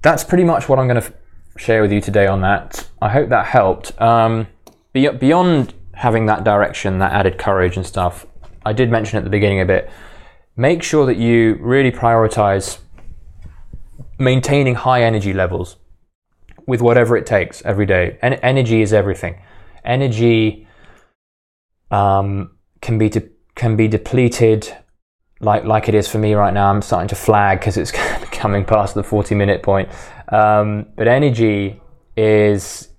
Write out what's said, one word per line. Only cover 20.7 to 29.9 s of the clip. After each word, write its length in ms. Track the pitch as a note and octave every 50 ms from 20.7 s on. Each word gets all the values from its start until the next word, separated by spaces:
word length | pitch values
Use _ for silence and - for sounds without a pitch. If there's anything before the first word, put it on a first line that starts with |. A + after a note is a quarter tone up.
| _ _ - - - _ _ _ _ _ _ _ _ _ _ _ _ _ _ _ _ _ _ -
um, 680 | G#2 G2+ G2+ G2+ G2 G2 G2 G2 G2 G2 F#2+ F2+ _ _ _ _ _ _
can 160 | - - A2+
be 120 | G#2+ A2 A2
de-, 220 | - A2+ - - _ _ _ _ _
can 220 | - B2 A2+ A2
be 120 | G#2+ A2 G#2+
depleted 840 | G#2+ G#2 - - - C3 B2+ A#2+ A#2+ - A#2 A2 A2 A2 - - - - _ _ _ _ _ _ _ _ _ _ _ -
like, 240 | - G#2 G#2 G#2+ -
like 240 | A2 A2 A2 - -
it 60 | G#2+
is 140 | G#2+ G2 -
for 100 | - G#2+
me 160 | G#2+ G#2+ G#2+
right 200 | G#2 G2+ G2 G2
now. 160 | G#2 G2+ G2+
I'm 120 | G2+ G#2
starting 260 | G2+ - - F2 E2+ G#2
to 60 | G2+
flag 440 | - - - G#2+ G#2 G2+ G2+ F#2+ F#2
'cause 160 | - A2 F#2
it's 140 | G#2+ D#2 -
<laughs> 500 | - - - - - - - - - -
coming 240 | - G#2 G2+ G2+ F#2+
past 300 | - A2+ G#2+ G2+ G2 -
the 80 | G#2
forty 320 | G2 - G#2+ G#2 G2+ - G#2
minute 280 | G2+ G2+ G2+ G2 -
point. 260 | - G2+ G2 G2 F#2 -